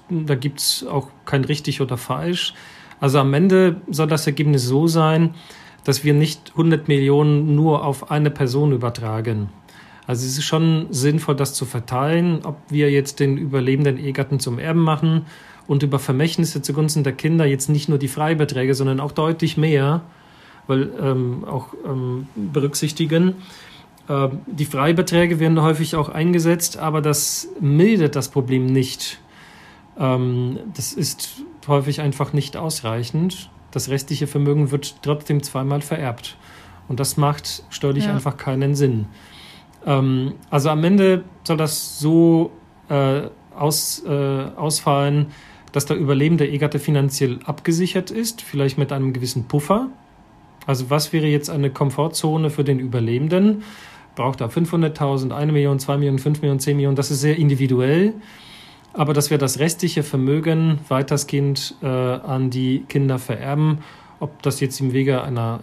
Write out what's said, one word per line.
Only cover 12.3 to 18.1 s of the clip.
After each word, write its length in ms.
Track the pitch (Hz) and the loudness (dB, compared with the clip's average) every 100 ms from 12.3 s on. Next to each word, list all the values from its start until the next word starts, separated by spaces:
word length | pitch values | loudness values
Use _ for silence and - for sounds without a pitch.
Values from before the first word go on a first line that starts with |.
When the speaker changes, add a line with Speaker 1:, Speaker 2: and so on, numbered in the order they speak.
| 160 | 0
Speaker 1:
ob 140 | 160 147 - | -4 -12 -4
wir 200 | 147 147 | 2 4
jetzt 280 | 139 139 - | 4 0 0
den 160 | 143 139 | 0 0
überlebenden 600 | 147 135 127 135 143 131 | 0 0 2 2 2 0
Ehegatten 420 | 143 135 135 135 | -2 -4 -2 -2
zum 160 | - 120 | -2 -4
Erben 220 | 147 165 | 0 2
machen 460 | 160 151 160 160 160 - - - - | 2 2 2 0 -2 -10 -20 -18 -2
und 160 | 143 | 0
über 160 | 143 135 | 2 0
Vermächtnisse 640 | - 131 165 165 165 151 | 0 0 0 0 -2 -2
zugunsten 420 | 131 143 156 151 139 | -4 -2 0 0 0
der 80 | |
Kinder 320 | 131 156 165 151 | -2 0 2 4
jetzt 240 | 135 - | 2 0
nicht 180 | 147 - | 0 2
nur 120 | 147 | 0
die 80 | |
Freibeträge, 640 | 135 | 0